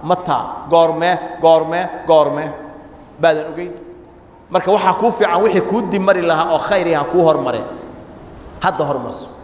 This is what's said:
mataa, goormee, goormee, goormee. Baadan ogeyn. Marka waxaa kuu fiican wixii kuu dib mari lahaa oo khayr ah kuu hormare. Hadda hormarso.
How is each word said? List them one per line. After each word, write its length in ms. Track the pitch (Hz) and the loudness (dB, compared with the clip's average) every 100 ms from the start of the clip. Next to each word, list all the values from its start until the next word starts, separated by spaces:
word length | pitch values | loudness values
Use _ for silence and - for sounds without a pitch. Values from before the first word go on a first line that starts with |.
mataa, 600 | 151 175 - 131 - - - | -2 -4 0 -4 -4 -12 0
goormee, 460 | 170 165 156 170 175 175 - | 4 4 2 0 0 -4 0
goormee, 440 | 165 160 160 170 180 - - | 4 4 4 -4 -6 -8 2
goormee. 420 | 160 143 147 156 - - - - - - - | 4 4 0 -6 -10 -16 -18 -20 -20 -20 0
Baadan 260 | 165 156 156 | 2 2 -4
ogeyn. 180 | 160 175 175 - - - - - - - | -10 -12 -12 -18 -20 -20 -20 -20 -20 -4
Marka 220 | 180 180 | -4 0
waxaa 220 | 202 185 | 2 2
kuu 180 | 185 226 | 2 0
fiican 300 | 226 202 170 | 2 2 2
wixii 180 | 214 190 | 2 2
kuu 200 | - 214 196 | 0 -2 -2
dib 100 | 196 | 0
mari 200 | 190 190 | 2 2
lahaa 300 | 170 156 165 | 2 0 2
oo 40 | 160 | 0
khayr 400 | - 202 170 156 | 0 0 0 0
ah 60 | |
kuu 200 | 143 180 | 0 4
hormare. 380 | 165 147 135 117 - - - - - - - - - - | 4 4 0 -4 -8 -12 -16 -18 -20 -20 -20 -20 -20 -4
Hadda 200 | 185 185 | -4 -2
hormarso. 440 | 147 135 117 - - - | -2 -2 -6 -12 -14 -18